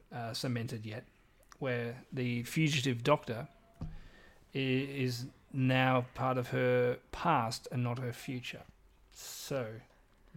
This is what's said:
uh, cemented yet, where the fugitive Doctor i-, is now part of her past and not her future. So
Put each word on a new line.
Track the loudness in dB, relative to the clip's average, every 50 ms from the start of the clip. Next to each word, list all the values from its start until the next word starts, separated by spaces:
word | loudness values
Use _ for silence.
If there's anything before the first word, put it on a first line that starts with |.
| -18 -14 -10
uh, | -8 -8 -6 -6
cemented | -4 -2 -2 -2 -2 -2 -4 -6 -8 -8
yet, | -8 -10 -10 -12 -14 _ _ _ _ _ _ -20 -20 -10 -6
where | -4 -2 -2 -2 -2 -4 -6 -10 -12 -8 -4
the | -2 0 0 0 -2 -2
fugitive | 0 2 4 4 4 4 2 2 0 0 2 4
Doctor | 4 4 4 2 -4 -6 -6 -8 -10 -14 -20 -20 -20 -14 -12
i-, | -10 -10 -10 -10 -14 -16 -20 -20 -20 -20 -20 -20 -14 _ -4
is | -2 0 2 2 2 0 0 -2 -2 0 0 0 -2 -6 -10 -12 -16 _ -6
now | 0 2 4 6 6 6 6 6 6 4 2 0 -4
part | -2 0 0 0
of | 0 -2 0
her | 0 2 4 4 6 6 4 4 2 -2 -6 -12
past | -8 -2 2 4 4 4 2 0 -2 -6 -6 -4
and | -2 0 0
not | 0 0 -2
her | -4 -6 -6
future. | -6 -8 -6 -6 -6 -6 -8 -10 -10 -14 -18 -20 _ _ -20 _ _ _ _
So | -18 -16 -14 -12 -12 -10 -6 -4 -2 -2 -2 -4 -8 -12 -14 _ _ _ _ _ _ _ _ -18 -12